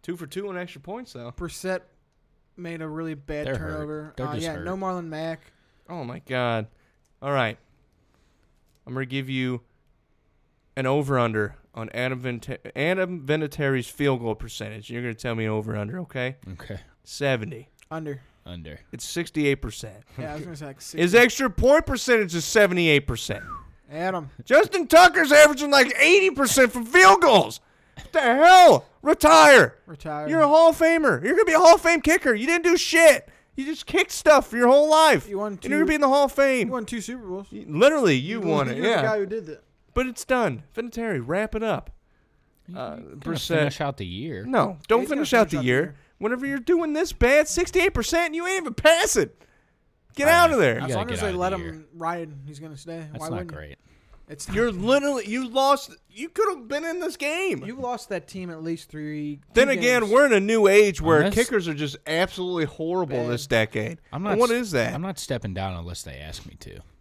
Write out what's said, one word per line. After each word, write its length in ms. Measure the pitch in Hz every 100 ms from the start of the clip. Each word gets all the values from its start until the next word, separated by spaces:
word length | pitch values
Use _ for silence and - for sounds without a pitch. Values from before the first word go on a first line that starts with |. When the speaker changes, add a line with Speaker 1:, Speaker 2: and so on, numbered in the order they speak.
Speaker 1:
Two 140 | - 175
for 100 | 156
two 220 | 185 202
on 80 | 180
extra 220 | 175 139
points 320 | 156 220 254
though. 200 | 247 117 -
Speaker 2:
Brissett 440 | 170 - 185 185 _ _ _ _ _ _ _ -
made 260 | 175 165
a 60 | 160
really 260 | 156 165
bad 320 | 151 143 151 143
Speaker 3:
They're 100 | 131
hurt. 160 | -
Speaker 2:
turnover. 420 | 156 151 151 151 -
Speaker 3:
They're 100 | 131
Speaker 2:
Uh, 60 |
Speaker 3:
just 100 | -
Speaker 2:
yeah, 100 | 165
Speaker 3:
hurt. 100 | 156
Speaker 2:
no 120 | 87 190
Marlon 300 | 190 180 170
Mack. 340 | 156 160 160 _ _ _ _ _
Speaker 1:
Oh 160 | 175
my 160 | 123 135
God. 460 | _ 127 120 117 107 _ _ _ _ _
All 100 | 139
right. 260 | 139 113 - _ _ _ _ _ _ _ _ _ _ _ _ -
I'm 80 |
gonna 120 | 127 131
give 220 | 135 131
you 340 | 131 127 123 _ _ _ _ _ _ _ _ _ _ _ -
an 100 | 131
over-under 680 | 139 139 135 117 107 104 - _
on 140 | - 113
Adam 240 | 117 127 127
Vin-, 220 | 127 120 - 131 -
Adam 500 | - 151 185 185 180 135
Vinatieri's 600 | 156 151 - 143 131 120
field 320 | - 143 131
goal 140 | 117
percentage. 560 | 107 113 - 104 110 104
You're 120 | 120
gonna 120 | 120
tell 200 | 110 123
me 120 | 113 110
over-under, 540 | 107 107 107 104 175
okay? 360 | 170 135 127 135 95
Speaker 3:
Okay. 260 | 92 - 98 - _
Speaker 1:
Seventy. 640 | _ - 143 127 104 110 - _ _
Speaker 2:
Under. 320 | 160 156 135 _ _ -
Speaker 3:
Under. 340 | 87 78 73 _
Speaker 1:
It's 120 | 113
sixty-eight 520 | - 175 170 156 147 139
percent. 460 | 117 - 110 104 _ -
Speaker 2:
Yeah, 140 | 151
I 40 | 151
was 80 |
gonna 120 | 180 151
say, 100 | 147
like, 100 | 135
Speaker 1:
His 80 | -
Speaker 2:
sixty. 320 | 160 175 220
Speaker 1:
extra 320 | 240 - 262
point 360 | - 240 302 -
percentage 480 | 247 - 233 196
is 100 | 170
seventy-eight 640 | 151 220 202 175 165 147 139
percent. 380 | 117 - 101 - - - _ _
Speaker 2:
Adam. 400 | 147 180 185 143 -
Speaker 1:
Justin 420 | - 269 392 381 294
Tucker's 440 | 320 359 339 302
averaging, 380 | 294 302 269 294
like, 220 | 277 294 240
eighty 300 | 294 381 381
percent 420 | 269 269 262 247
from 140 | 247 226
field 340 | 330 370 381
goals. 400 | 339 214 110 - _ _ _ -
What 160 | -
the 80 | 320
hell? 680 | 269 254 330 370 349 180 - _
Retire. 760 | 277 320 302 320 302 262 131 - _
Speaker 2:
Retire. 420 | 160 160 147 151
Speaker 1:
You're 120 | 320
a 80 | 294
Hall 220 | 311 330
of 80 | 320
Famer. 440 | 330 330 294 139
You're 100 | 190
gonna 100 | 359
be 80 | 415
a 60 | 311
Hall 160 | 339
of 60 | -
Fame 180 | - 339
kicker. 320 | 294 349 277
You 120 | 214 262
didn't 180 | 339
do 120 | 339 330
shit. 520 | - 320 330 262 - _ _ -
You 100 | 269
just 180 | 311 -
kicked 240 | 330 392
stuff 360 | - - 285 247
for 80 | 226
your 120 | 247
whole 200 | 269 302
life. 400 | 311 320 208 160
Speaker 2:
You 100 | 196
won 140 | 208
Speaker 1:
And 100 | 196
you're 160 | - 294
gonna 40 |
Speaker 2:
two, 40 | 320
Speaker 1:
be 60 | 302
in 40 |
the 80 | 277
Hall 160 | 277
of 80 | 277
Fame. 360 | 277 277 262 247
Speaker 2:
you 40 |
won 140 | 254 214
two 140 | 240
Super 240 | 202 247 208
Bowls. 220 | 185 196
Speaker 1:
Y-, 140 | 202 214
literally, 460 | 151 269 311 220 131
you 240 | 143 226
Speaker 2:
You 60 | 175
Speaker 1:
won 200 | 151 131
Speaker 2:
were 60 |
Speaker 1:
it, 80 | 127
Speaker 2:
the 80 | 190
Speaker 1:
yeah. 140 | 214
Speaker 2:
guy 160 | 147 214
who 80 | 196
did 200 | 220 160
that. 160 | 147 _ _ _
Speaker 1:
But 140 | - 254
it's 180 | 233
done. 380 | - 254 214 117 -
Vinatieri, 460 | - 233 233 226 160
wrap 300 | 117 180 214
it 80 | 220
up. 280 | 226 170 - - _ _ _ _ _ _ -
Speaker 3:
You, 100 | 175
Speaker 1:
Uh, 180 | 120 76
Speaker 3:
you 60 |
couldn't 160 | - 98
Speaker 1:
Brissett. 380 | 143 165 - 165
Speaker 3:
finish 220 | 143 -
out 160 | 143 135
the 80 | 95
year. 380 | 90 160 110 113
Speaker 1:
No, 320 | 262 208 170 -
don't 120 | 226
Speaker 2:
He's 80 | 254
Speaker 1:
finish 200 | 285 294
Speaker 2:
gonna 80 | 240
Speaker 1:
out 80 | 196
the 60 | 147
Speaker 2:
finish 20 |
out 20 |
the 40 | 123
Speaker 1:
year. 140 | 127
Speaker 2:
year. 140 | 151 143 _ _
Speaker 1:
Whenever 280 | 202 247 277
you're 120 | 277
doing 340 | 240 349 320
this 200 | 302 339
bad, 360 | - 240 285 302
sixty-eight 440 | - 349 370 370
percent, 420 | - 220 330 339
you 120 | 320 349
ain't 160 | 381
even 120 | 311
passing. 560 | 208 302 330 427 247 156 _ _ _ _ _ _ _ _
Get 140 | - 285
Speaker 3:
I 40 |
Speaker 1:
out 180 | 339 339
Speaker 3:
know. 60 | 277
Speaker 1:
of 40 |
there. 120 | 147 117
Speaker 3:
You 20 |
Speaker 2:
As 40 | 135
Speaker 3:
gotta 60 | -
Speaker 2:
long 80 | 226
Speaker 3:
get 60 |
Speaker 2:
as 60 | 233
they 60 | 208
Speaker 3:
out 60 |
of 40 | 180
Speaker 2:
let 100 | 180
Speaker 3:
the 60 | 190
Speaker 2:
him 60 |
Speaker 3:
year. 200 | 170 160 151
Speaker 2:
ride, 360 | 170 165 175 160 143 139
he's 140 | 147
gonna 160 | 160 143
stay. 300 | 165 165 156
Speaker 3:
That's 100 | 151
Speaker 2:
Why 80 | 156
Speaker 3:
not 40 |
Speaker 2:
wouldn't 180 | - 175
you? 60 | 76
Speaker 3:
great. 200 | 76 73 _ _ _ - _
Speaker 2:
It's 180 | 151 -
not 80 | 196
Speaker 1:
You're 140 | 240
Speaker 2:
great. 100 | 185
Speaker 1:
literally, 420 | 208 277 285 269 202
you 220 | 240 254
lost. 420 | 254 269 277 - - _
You 200 | 202 320
could 280 | - 415 330
have 120 | 226
been 160 | 285
in 160 | 330 349
this 160 | 370 -
game. 480 | 285 330 381 165
Speaker 2:
You 100 | 139
lost 360 | 254 247 247 -
that 180 | 185 -
team 200 | 190 180
at 120 | 160
least 260 | 160 165 -
three, 520 | 151 151 151 147 143 _
Speaker 1:
Then 120 | 226 269
Speaker 2:
two 60 |
Speaker 1:
again, 300 | 262 240 247
Speaker 2:
games. 100 | 214
Speaker 1:
we're 120 | 240 285
in 60 |
a 60 | 214
new 280 | 202 226 202
age 320 | 202 208 165
where 180 | 160 156
Speaker 3:
Unless 120 | 175
Speaker 1:
kickers 320 | 202 254 233 170
are 80 |
just 220 | 147 147 135 -
absolutely 600 | 160 185 190 180 180 147
horrible 560 | - 160 180 170 131
Speaker 2:
Bad. 80 | 120
Speaker 1:
this 160 | 120 -
decade. 500 | 117 107 - 107 - _
Speaker 3:
I'm 120 | 135 202
Speaker 1:
And 100 | 202
Speaker 3:
not 20 |
Speaker 1:
what 120 | 240
Speaker 3:
s-, 60 | 240
Speaker 1:
is 140 | 226
that? 220 | 143 117
Speaker 3:
I'm 80 | 139
not 160 | 190 185
stepping 340 | - 123 107
down 220 | 92 95
unless 280 | 90 85 87
they 100 | - 65
ask 280 | 78 - -
me 80 | -
to. 180 | - 50 - _